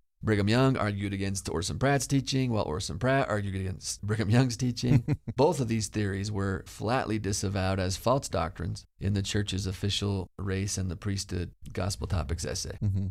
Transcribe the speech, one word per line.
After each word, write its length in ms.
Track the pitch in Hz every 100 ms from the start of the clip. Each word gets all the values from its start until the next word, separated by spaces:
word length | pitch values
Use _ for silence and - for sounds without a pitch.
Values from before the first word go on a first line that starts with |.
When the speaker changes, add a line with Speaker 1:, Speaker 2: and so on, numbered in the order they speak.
| _ _
Speaker 1:
Brigham 260 | 104 104 101
Young 280 | 117 135 127
argued 360 | 104 101 101
against 360 | 98 98 98 -
Orson 300 | 80 85 73
Pratt's 280 | 131 139 -
teaching, 420 | 139 131 135 127
while 140 | 110
Orson 340 | - - - 80
Pratt 300 | 123 135 -
argued 260 | 104 101
against 480 | 95 95 87 - -
Brigham 280 | 98 110 104
Young's 260 | 117 131 110
teaching. 480 | 127 120 123 143 135 147
Speaker 2:
<laughs> 120 | - -
Speaker 1:
Both 240 | 151 143
of 80 | 113
these 180 | 113 104
theories 460 | 107 101 95 101
were 320 | 98 98 95 -
flatly 540 | - 104 127 - 107
disavowed 580 | 98 98 98 98 95 98
as 180 | 92 95
false 320 | 113 139 -
doctrines 560 | 90 82 - 104 104 - -
in 140 | 101
the 80 | 101
church's 440 | 98 104 95 95 92
official 640 | 92 101 - 101 98 90 -
Race 400 | 95 95 101 -
and 140 | 92
the 60 | 80
Priesthood 560 | 104 98 - 92 85 - -
Gospel 360 | - 95 - 87
Topics 360 | 87 76 78
essay. 320 | 69 - - -
Speaker 2:
Mm-hmm. 240 | 104 98 95